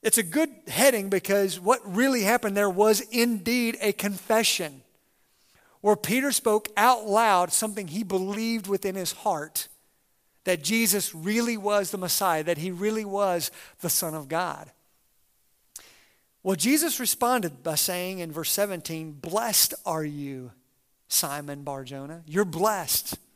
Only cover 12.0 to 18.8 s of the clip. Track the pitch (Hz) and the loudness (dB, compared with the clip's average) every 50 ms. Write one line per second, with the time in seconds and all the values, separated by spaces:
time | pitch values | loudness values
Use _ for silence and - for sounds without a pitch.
12 | 185 175 - - 202 185 165 156 156 160 175 151 156 190 180 170 196 214 220 220 | -4 -2 -2 0 2 2 0 0 0 -2 -2 -2 -2 -6 -6 -2 -2 -2 -2 -2
13 | 214 202 196 202 202 190 180 175 143 - - - - - - _ - 170 - - | -4 -4 -2 0 0 0 0 0 -2 -4 -8 -12 -20 -20 -20 _ -4 -2 -2 -2
14 | - 165 156 160 147 135 156 165 180 170 143 143 151 151 _ _ _ _ _ _ | -2 -4 -6 -8 -8 -4 -4 -4 -2 -4 -6 -10 -12 -18 _ _ _ _ _ _
15 | _ _ _ _ _ _ _ _ _ _ _ _ _ _ _ - - - _ _ | _ _ _ _ _ _ _ _ _ _ _ _ _ _ _ -20 -20 -20 _ _
16 | _ _ _ _ _ _ _ _ _ 185 196 160 139 233 277 311 311 330 - - | _ _ _ _ _ _ _ _ _ -2 -2 0 2 2 2 2 2 0 -2 -2
17 | 254 214 - - 240 240 254 254 208 165 143 - - 170 156 151 - - 180 180 | -2 -4 -2 0 0 2 2 0 0 -4 -8 -6 -6 -4 -2 -2 -2 -2 -2 -4
18 | 180 185 190 185 170 165 151 160 160 - - - 202 208 190 170 | -6 -6 -6 -8 -8 -8 -8 -8 -4 -2 0 0 0 -2 -2 -8